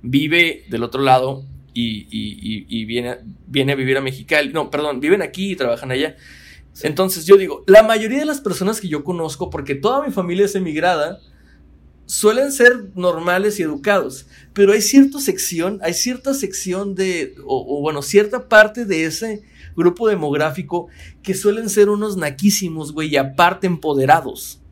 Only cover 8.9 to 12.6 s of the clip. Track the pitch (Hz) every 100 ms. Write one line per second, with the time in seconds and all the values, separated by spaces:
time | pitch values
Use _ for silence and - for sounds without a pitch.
8.9 | 151 151 175 160 - 180 - 143 143 196
9.9 | 269 294 - 175 180 202 202 180 151 170
10.9 | 165 151 196 _ - - _ - - -
11.9 | _ - - 208 233 277 277